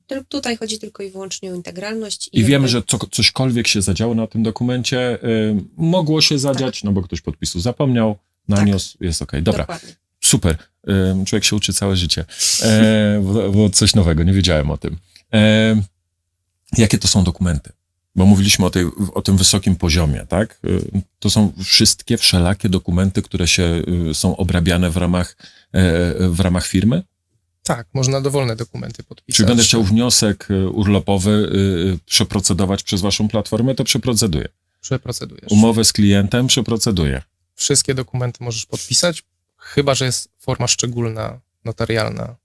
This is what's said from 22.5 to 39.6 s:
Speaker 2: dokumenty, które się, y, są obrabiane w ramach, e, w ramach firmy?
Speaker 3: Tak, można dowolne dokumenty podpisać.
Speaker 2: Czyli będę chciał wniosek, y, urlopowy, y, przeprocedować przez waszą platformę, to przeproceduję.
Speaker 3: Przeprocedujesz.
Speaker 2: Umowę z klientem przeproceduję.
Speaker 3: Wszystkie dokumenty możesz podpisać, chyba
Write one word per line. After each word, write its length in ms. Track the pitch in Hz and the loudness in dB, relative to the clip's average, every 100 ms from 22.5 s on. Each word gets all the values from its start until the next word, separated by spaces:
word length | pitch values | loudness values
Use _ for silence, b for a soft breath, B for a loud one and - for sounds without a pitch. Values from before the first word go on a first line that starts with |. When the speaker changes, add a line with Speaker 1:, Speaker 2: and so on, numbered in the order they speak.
| 101 104 | 0 0
Speaker 2:
dokumenty, 540 | 90 - 87 95 101 | 0 0 0 0 0
które 260 | - 92 82 | -4 -2 0
się, 340 | - 85 82 - 87 82 | 2 2 0 -2 -2 -2
y, 40 | |
są 220 | 78 92 - | -2 -2 0
obrabiane 540 | 90 87 85 87 90 | 0 0 2 2 0
w 60 | 90 | 0
ramach, 400 | 87 92 87 B B B B | 0 0 -4 B B B B
e, 560 | 92 90 85 87 - 92 | 2 4 2 0 0 0
w 120 | 85 | 2
ramach 260 | 90 87 - | 0 0 0
firmy? 360 | 92 104 170 - _ _ _ _ _ | 0 2 0 -4 _ _ _ _ _
Speaker 3:
Tak, 240 | - 120 - | -8 -8 -6
można 260 | 135 131 139 | -4 -2 -2
dowolne 360 | 135 139 123 110 | -2 -2 -2 -4
dokumenty 460 | 117 123 120 - | -10 -12 -12 -14
podpisać. 340 | - - - - | -18 -18 -2 2
Speaker 2:
Czyli 100 | 104 | 4
będę 160 | 117 | 4
chciał 220 | 113 117 | 4 2
wniosek, 640 | 98 113 123 - 104 98 - | 2 2 2 2 2 -2 -2
y, 180 | 98 95 | -2 0
urlopowy, 640 | - 101 98 87 98 101 107 95 98 98 87 95 | 0 2 2 2 0 2 2 2 0 0 0 0
y, 40 | 87 - | -2 -2
przeprocedować 760 | - 98 104 - 92 92 98 | -2 0 -2 0 0 0 -2
przez 180 | - 98 | -4 -2
waszą 280 | 98 - 107 | -2 -2 -2
platformę, 460 | 110 - 110 131 | -2 -2 -2 0
to 100 | 131 | 0
przeproceduję. 640 | 120 117 127 107 110 73 - _ _ _ | -2 -2 0 0 0 -2 -6 _ _ _
Speaker 3:
Przeprocedujesz. 640 | - 131 123 - - - - | -8 -6 -6 -10 -12 -12 2
Speaker 2:
Umowę 340 | 104 113 110 | 4 6 4
z 80 | 107 | 0
klientem 540 | - 101 101 98 123 127 | 2 4 4 2 0 0
przeproceduję. 760 | 127 110 113 117 92 73 67 - _ _ | 0 -2 -2 -2 0 0 -2 -8 _ _
Speaker 3:
Wszystkie 400 | - - 139 - | -6 -2 0 0
dokumenty 500 | 131 123 127 123 - | -4 -6 -6 -6 -6
możesz 220 | 120 113 - | -8 -8 -8
podpisać, 560 | - - - 175 160 - _ _ | -10 -4 -2 0 -4 -12 _ _
chyba 380 | _ | _